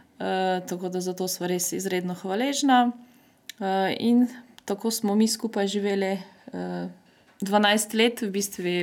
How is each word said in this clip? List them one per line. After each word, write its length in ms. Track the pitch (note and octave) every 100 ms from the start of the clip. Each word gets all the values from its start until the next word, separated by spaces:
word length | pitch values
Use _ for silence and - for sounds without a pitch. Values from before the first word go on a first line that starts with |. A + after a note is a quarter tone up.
| _ -
Eh, 440 | - F#3+ F#3+ F#3
tako 260 | F3+ F3 F3+
da 120 | F3+
zato 260 | F3+ F3+ F#3
sva 200 | - F3
res 240 | F3+ -
izredno 420 | F3+ F#3+ F#3 F3+ F3
hvaležna. 760 | F#3+ G3 C4+ C#4 C#4 B3+ A#3+ - - _ _ _ - -
Eh, 380 | G3 F#3+ F#3+ -
in 280 | A3+ A#3+ B3 - - -
tako 300 | - G3+ A3+
smo 240 | A3 G3+ G#3
mi 120 | A3
skupaj 400 | - A3+ G#3+ G3
živeli, 520 | G3+ G3+ G3 F#3+ F#3+ - - -
eh, 420 | F3+ F3+ F3+ F3+ - _ _ _ -
dvanajst 540 | G3 G#3 G#3 G#3+ G#3+
let 280 | A3 A#3 A#3
v 80 | G#3+
bistvu 340 | F#3+ G3 - F3+ F3